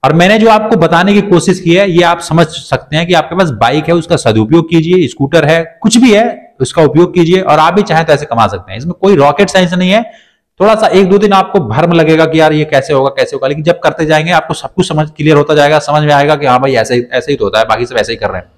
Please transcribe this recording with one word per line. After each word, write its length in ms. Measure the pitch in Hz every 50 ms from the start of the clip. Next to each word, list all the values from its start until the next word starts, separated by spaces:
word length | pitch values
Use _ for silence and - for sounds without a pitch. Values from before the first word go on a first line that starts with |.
| -
और 100 | 135 147
मैंने 240 | 160 170 190 214 220
जो 100 | 214 226
आपको 260 | 220 214 214 214 233 196
बताने 360 | 165 160 170 165 185 202 202
की 80 | 208 190
कोशिश 360 | - 180 170 165 - 185 180
की 140 | - 165 165
है, 140 | 180 202 196
ये 140 | 170 170 175
आप 160 | 170 170 180
समझ 240 | 175 - 156 165 170 156
सकते 480 | - - - - - 127 - - 147 156
हैं 80 | 170 170
कि 60 | 180
आपके 220 | 165 151 - 165
पास 140 | 180 190 165 127 104
bike 280 | 113 120 135 151 147 156
है, 60 | 170
उसका 220 | 170 160 - 175 147
सदुपयोग 520 | - 120 107 110 107 107 151 170 165 165
कीजिए, 380 | 175 165 156 165 180 185 165 127
scooter 380 | - - 139 135 170 165 151
है, 180 | 143 160 165 165 160 - _
कुछ 160 | - 220 - 240
भी 160 | 240 262 208
है, 420 | 202 226 240 - - - - _ _
उसका 220 | 135 - - 175 160
उपयोग 300 | 135 117 151 175 180 180
कीजिए 280 | 180 170 160 180 190
और 180 | 185 - 147 156
आप 140 | 160 165 175
भी 80 | 208 202
चाहें 220 | - 160 160 165
तो 80 | 156 151
ऐसे 120 | 139 147
कमा 220 | - 120 117 110 101
सकते 240 | 101 92 87 -
हैं। 60 | 95 107
इसमें 160 | 131 170 175
कोई 200 | _ - 196 202
रॉकेट 340 | 156 139 143 143 143 202 190
साइंस 240 | - 190 185 170 175
नहीं 160 | 180 180 180
है। 120 | 190 220 240 - - - _ _ _ _ _ _ _ _
थोड़ा 140 | 185 208 226
सा 120 | 214 220 190
एक 200 | 175 185 196 180
दो 80 | 190 202
दिन 160 | 202 208 196
आपको 260 | 190 185 - - 202
भ्रम 300 | 151 107 107 - 160 170 175
लगेगा 320 | 165 160 156 160 160 160
कि 140 | 156 160 160
यार 140 | 156 156 156
ये 120 | 151 151
कैसे 280 | 151 147 135 131 - 151
होगा, 160 | 135 135 135
कैसे 240 | 135 - 131 120 -
होगा, 120 | 135 135 135
लेकिन 160 | 147 151 156
जब 160 | 160 170 -
करते 260 | - 156 139 - 160
जाएंगे 260 | 151 156 156 156 165
आपको 220 | 180 165 - - 160
सब 200 | - - - -
कुछ 140 | - 175 -
समझ, 220 | 160 151 156 156
clear 280 | 156 _ 151 151 156 147
होता 160 | 147 151 156
जाएगा, 240 | 147 143 143 156 151
समझ 220 | 147 - 147 151 151
में 100 | 151 147
आएगा 220 | 139 143 147 156
कि 100 | 143 147
हाँ 140 | 135 123 127
भाई 120 | 131 135 131
ऐसे 200 | 120 110 - 127
ही, 80 | 123 120
ऐसे 280 | - - 127 117 -
ही 60 | 143 131
तो 80 | 110
होता 140 | 101 98 107
है, 60 | 113
बाकी 200 | 110 113 110 120
सब 120 | 120 127 117
ऐसे 140 | 104 -
ही 60 | 117 113
कर 120 | 107 101
रहे 120 | 95 92
हैं 60 | 87 _ _